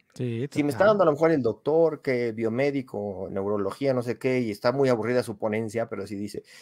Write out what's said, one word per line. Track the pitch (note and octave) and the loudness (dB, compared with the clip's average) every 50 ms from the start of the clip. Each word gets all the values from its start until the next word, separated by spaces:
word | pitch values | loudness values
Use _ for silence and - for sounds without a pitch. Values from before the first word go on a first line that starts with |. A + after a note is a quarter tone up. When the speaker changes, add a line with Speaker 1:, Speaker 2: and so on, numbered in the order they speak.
| _ _ _ | _ _ _
Speaker 1:
Sí, | - B2+ A#2+ A#2 A2+ C3+ D3 | -8 -6 -4 -4 -4 -6 -4
Speaker 2:
Si | - D#3+ C#3+ | -2 -2 -2
me | D3 | -2
está | B2+ A2 F#3+ | 2 4 4
Speaker 1:
total. | |
Speaker 2:
dando | G#3+ G#3+ G3+ F3+ | 4 4 6 4
a | |
lo | D#3+ D3 | 4 4
mejor | D3 E3 E3 | 4 4 4
el | E3 C#3+ | 4 4
doctor, | A#2+ A2+ G#2 - _ C#3+ D#3 E3 E3 D#3 D3+ C3 | 2 0 -2 -2 _ 0 4 4 4 2 2 -2
que | - C#3 B2+ A#2+ A#2+ A#2 A2 | -2 -2 0 0 0 -2 -2
biomédico, | A2 A2+ A2 A2+ B2 C#3+ D3 C#3 C#3 B2+ - - G#2+ G#2 G#2 F#2 F#2 F#2+ D#2+ | -2 -2 -2 0 0 0 0 0 -2 -6 -6 -8 -6 -6 -6 -6 -8 -10 -6
neurología, | - G2 G2 G2+ G#2 G#2 G2 F#2+ G2 - C#3 C3+ B2+ | -6 -4 -2 -2 0 0 -2 -4 -4 -2 -2 0 0
no | B2 A#2 | 0 -2
sé | B2 A2 - | -2 -6 -2
qué, | - C3 C3 B2+ | -2 0 0 0
y | B2 A2 | 0 -2
está | G2+ - - B2 C3 | -4 0 0 0 2
muy | C#3 C#3 C3 | 4 2 2
aburrida | B2 A2 G#2 A#2 B2 B2 A#2 | 2 2 0 0 0 0 0
su | A#2+ G#2 | -2 -6
ponencia, | - A2+ G#2+ G#2 A2 A2+ G#2+ A2 A2+ A#2 - | -4 -2 -2 -2 -2 -2 -4 -4 -4 -4 -4
pero | A2 G2+ G2 | -6 -8 -8
sí | G2 G#2 | -8 -8
dice, | G2 G#2 G2+ - - - _ - - | -8 -8 -8 -10 -12 -14 _ -20 -20